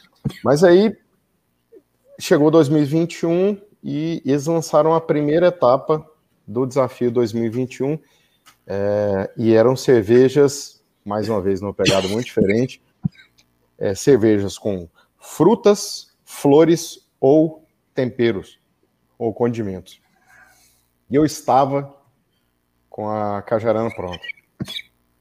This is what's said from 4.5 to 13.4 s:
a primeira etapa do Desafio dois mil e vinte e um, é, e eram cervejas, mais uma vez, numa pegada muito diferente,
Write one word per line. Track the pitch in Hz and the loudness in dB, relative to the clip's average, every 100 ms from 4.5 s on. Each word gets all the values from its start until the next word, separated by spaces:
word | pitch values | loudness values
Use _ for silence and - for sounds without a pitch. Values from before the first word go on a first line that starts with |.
| 165 156 151 156 | -4 0 2 2
a | 160 | 0
primeira | 165 151 147 156 175 | 0 -2 0 2 2
etapa | 175 123 135 - 156 - _ _ _ - | 2 2 2 0 -4 -4 _ _ _ -10
do | 107 131 | -6 -2
Desafio | 131 127 - 123 | -2 -2 -2 -2
dois | 120 120 | 0 -2
mil | 113 | -2
e | 113 | -4
vinte | 117 123 - | -4 -8 -6
e | |
um, | 135 156 _ _ _ _ _ _ _ | -6 -6 _ _ _ _ _ _ _
é, | 98 101 104 104 95 101 - | -6 -2 -2 -2 -2 -4 -2
e | 113 | 2
eram | 110 113 | 4 4
cervejas, | 131 - 123 101 120 131 139 143 139 - _ _ _ | 2 2 2 4 4 4 4 2 0 -14 _ _ _
mais | 104 104 104 | -8 -6 -4
uma | 110 | -4
vez, | 92 95 | -2 -4
numa | 101 | -6
pegada | - 95 95 92 | -2 0 0 -2
muito | 107 127 | -6 -6
diferente, | - 98 107 127 - _ _ - - _ _ | -2 0 0 -2 -8 _ _ -10 -10 _ _